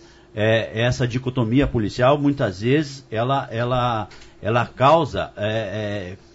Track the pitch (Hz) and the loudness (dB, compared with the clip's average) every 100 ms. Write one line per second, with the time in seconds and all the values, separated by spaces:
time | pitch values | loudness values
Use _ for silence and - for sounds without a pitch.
0 | - - - 107 110 110 82 104 123 127 | -16 -20 -12 -2 2 2 0 -2 -2 0
1 | 123 127 123 127 110 131 135 120 101 120 | -2 -2 -4 -2 2 2 2 0 -2 2
2 | 127 147 143 139 113 92 113 147 139 - | 4 4 2 0 -2 -2 0 2 0 -8
3 | - 110 123 139 120 117 120 127 123 110 | -8 -4 0 -2 -2 -4 -2 0 0 -2
4 | 101 - - - 98 117 - - 131 165 | -6 -12 -20 -10 -2 0 -2 2 4 6
5 | 143 95 80 - 104 110 104 104 104 101 | 4 -4 -6 -4 -4 -4 -4 -6 -6 -6
6 | 90 95 - | -8 -14 -14